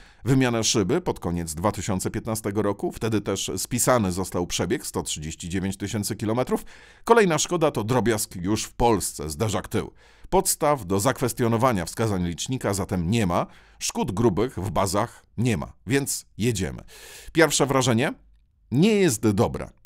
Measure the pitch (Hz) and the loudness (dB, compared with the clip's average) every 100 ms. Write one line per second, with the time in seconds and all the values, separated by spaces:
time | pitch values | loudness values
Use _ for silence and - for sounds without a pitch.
0 | - _ - 135 123 113 107 117 95 170 | -12 _ 0 2 2 0 0 2 2 0
1 | 180 - 90 87 82 78 104 98 92 92 | -2 -4 -4 -4 -4 -2 -2 -2 -4 -2
2 | 98 110 113 110 107 104 101 101 180 - | -4 -6 -6 -4 -4 -2 -2 -2 -6 -4
3 | 113 107 - 98 - 95 - 120 - 123 | -2 -2 -2 -4 -4 -6 -4 0 2 4
4 | 98 90 92 95 87 - 87 151 - 95 | 2 0 -2 -2 -2 -2 -2 -2 -4 -6
5 | 78 - 78 - 87 90 95 95 98 113 | -6 -6 -8 -8 -6 -4 -4 -4 -6 -4
6 | 101 98 104 117 127 - - - - - | -4 -4 -2 0 0 -4 -6 -20 -20 -4
7 | - 233 190 151 - 175 156 123 107 127 | 4 6 6 2 0 0 0 0 0 2
8 | 107 107 - 92 87 110 - - 120 101 | 2 0 -2 -6 -2 -2 -4 2 2 4
9 | - - 76 73 110 98 - 101 - - | 0 -6 -8 -2 -2 -2 -2 -4 -4 -10
10 | - _ - 185 185 - 151 143 90 98 | -20 _ 0 2 2 2 2 2 0 0
11 | 127 120 123 - 117 113 127 98 80 - | 2 0 -2 0 2 4 4 2 -2 -2
12 | 113 95 87 80 - 131 107 98 95 92 | 0 0 -2 -4 -6 -2 -2 -2 -2 -2
13 | 82 117 92 95 165 - - - - 233 | 2 2 2 0 -2 -10 -20 -10 -6 -4
14 | 160 95 117 147 127 95 92 95 98 101 | -2 2 2 2 0 -4 -4 -2 0 0
15 | 117 - _ - 123 90 64 - - 135 | -2 -6 _ -2 0 0 -4 -10 -2 -2
16 | 139 - - - 117 98 78 60 - - | 0 -6 -10 -4 -2 0 -4 -8 -16 -20
17 | - - - - 156 - 131 131 127 113 | -20 -18 -2 2 4 4 2 2 2 2
18 | 151 269 _ _ _ _ _ 127 214 208 | 0 -4 _ _ _ _ _ 2 4 6
19 | 175 110 110 98 85 67 65 - | 4 2 2 2 0 -2 -10 -16